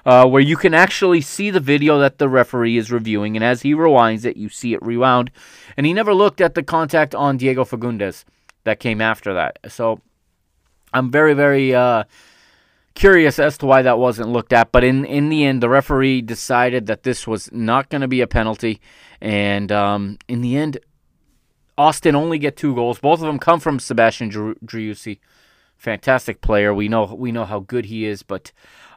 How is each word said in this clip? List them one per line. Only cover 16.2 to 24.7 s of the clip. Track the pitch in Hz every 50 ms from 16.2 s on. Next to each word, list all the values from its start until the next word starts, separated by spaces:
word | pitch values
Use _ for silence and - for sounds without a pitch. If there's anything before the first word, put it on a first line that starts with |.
| 117
decided | 110 117 - - - 131 123 123 127 123 127 110 98
that | 110 - -
this | 127 123 - - -
was | 110 101 - -
not | - 117 113 110 117 135 135 -
gonna | - 143 139 127
be | 131 127
a | 123 104
penalty, | - 120 113 110 110 - - 113 110 - _ _ _ _ - - - _
and, | - 107 107 101 101 101 101 101 101 95
um, | 104 104 101 101 101 101 101 98 104 - _ -
in | 123 120
the | 123 120 123 139
end, | 151 156 135 - - _ _ _ _ _ _ _ _ _ _ _ _ _ _ _ _ _ _ -
Austin | 143 151 151 - - 170 143
only | 143 156 165 165 151
get | 147 147 139 -
two | - 147 131
goals. | 120 120 120 120 117
Both | - 143 160 165
of | 165 156
them | 147 135
come | - - 170 165
from | - 160 143 131
Sebastian | - - - 117 113 113 - - 123 107
Dri-, | 101 107 107 110 110 - -
Driussi. | 110